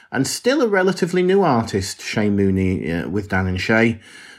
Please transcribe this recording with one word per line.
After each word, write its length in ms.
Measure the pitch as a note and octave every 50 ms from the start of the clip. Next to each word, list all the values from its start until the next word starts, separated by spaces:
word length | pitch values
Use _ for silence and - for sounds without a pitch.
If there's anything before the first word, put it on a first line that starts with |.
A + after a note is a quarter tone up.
| - _
and 160 | - A#2 C3+ -
still 340 | - - - B3 C4+ D#4+
a 60 | B3 A3
relatively 560 | G3+ F#3+ F3+ F#3+ F3+ - F#3+ E3 F3+ F#3 F3+
new 200 | F3+ F#3+ G3+ F#3+
artist, 580 | D#3+ C3 A2+ A2 G2+ - G2 F#2+ - - -
Shay 280 | - - - A2+ G#2 G#2
Mooney, 640 | G2+ G2+ G2+ G2 F#2+ F#2+ F#2+ F#2 F#2+ - G#1 D2
uh, 160 | E2+ E2+ B1 -
with 220 | F2 G#2 G2 F#2
Dan 180 | G2 F#2 F#2+ F#2+
and 120 | F2+ F#2
Shay, 400 | - - A2+ A2 A2+ A#2 A2+ - - - - - - - -